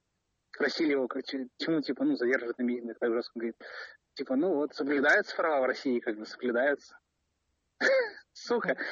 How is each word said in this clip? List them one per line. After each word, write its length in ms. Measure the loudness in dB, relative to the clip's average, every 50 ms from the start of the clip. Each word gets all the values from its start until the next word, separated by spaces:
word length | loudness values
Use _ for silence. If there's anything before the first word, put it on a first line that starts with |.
| _ _ _ _ _ _ _ _ _ _
спросили 400 | -4 -2 -2 -2 0 0 0 2
его, 140 | 2 2 0 -2
как, 160 | -4 -8 -8
че-, 240 | -6 -6 -8 -8 -10 -10 -6
чему, 220 | -2 0 0 0
типа, 220 | 0 -2 -2 0 2
ну, 120 | 2 2
задерживают 420 | 2 2 2 2 2 0 -4 -4 -2
на 40 |
митингах, 360 | 0 0 0 -2 -4 -8 -4 -2
так 120 | 0 0
жёстко, 220 | 0 0 -2 -4 -6
он 40 | -6
говорит, 160 | -6 -6 -6 -8 -14 -16 -14 -14 -14 -16 -18 -20 _ _ _
типа, 220 | -10 -6 -2 0
ну, 180 | 2 2 2 2
вот, 200 | 0 0 -2 -2
соблюдаются 600 | -4 -2 0 2 4 4 6 6 4 2 0 -2
права 240 | 0 0 2 4 4
в 40 | 2
России, 340 | 2 0 0 -2 0 0 0
как 160 | 0 -2 -4
бы, 100 | -6 -8
соблюдаются. 720 | -12 -8 -4 -2 0 2 2 2 2 2 0 -4 -12 -20 -20 _ _ _ _ _ _ _ _ _ _ _ _ _ _ _ 0
<laughs> 440 | 2 4 4 4 2 0 -4 -12 -20 _
Сука, 440 | -20 -12 -4 -2 -2 0 0 -2 -2 -2 -4 -6